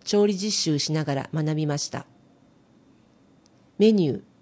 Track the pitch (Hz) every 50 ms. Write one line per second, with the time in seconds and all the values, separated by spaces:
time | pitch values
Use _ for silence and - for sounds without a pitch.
0 | - - - 202 208 208 202 180 196 214 196 - - 160 151 143 - - 156 156
1 | 151 147 139 139 - - - 156 151 151 156 151 156 147 143 147 - - - 123
2 | - _ - _ _ _ _ _ _ _ _ _ _ _ _ _ _ _ _ _
3 | _ _ _ _ _ _ _ _ _ _ _ _ _ _ _ - 202 220 220 202
4 | 170 143 - - - _ _ _